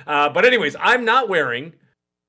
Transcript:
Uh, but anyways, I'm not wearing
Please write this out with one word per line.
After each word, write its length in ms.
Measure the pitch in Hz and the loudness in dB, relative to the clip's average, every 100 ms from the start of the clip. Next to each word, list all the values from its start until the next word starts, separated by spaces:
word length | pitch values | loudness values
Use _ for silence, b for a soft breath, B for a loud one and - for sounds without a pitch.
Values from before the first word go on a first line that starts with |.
Uh, 240 | B 147 147 | B 0 0
but 160 | 165 | 2
anyways, 300 | 240 240 147 - | 2 2 -2 -2
I'm 240 | 185 254 | 0 0
not 240 | 226 254 269 | 2 0 0
wearing 460 | 175 135 120 160 - _ _ _ _ | -2 -2 -6 -10 -20 _ _ _ _